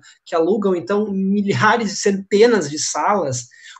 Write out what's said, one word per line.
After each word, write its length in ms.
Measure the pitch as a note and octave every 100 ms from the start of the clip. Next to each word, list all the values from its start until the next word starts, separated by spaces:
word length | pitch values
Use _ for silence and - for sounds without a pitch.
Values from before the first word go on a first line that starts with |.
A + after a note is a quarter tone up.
| - _
que 100 | -
alugam, 420 | E3+ E3 G#3+ G3 F3+
então, 340 | E3 G#3 G#3+
milhares 840 | F#3+ F#3+ G3+ G3 B2+ G#3+ A#3+ G#3
e 40 | -
centenas 720 | G#3 F#3+ - G3+ A#3+ G#3+ D3
de 80 | D3+
salas, 680 | - D3+ E3+ G3+ C#3+ B2 - _ - -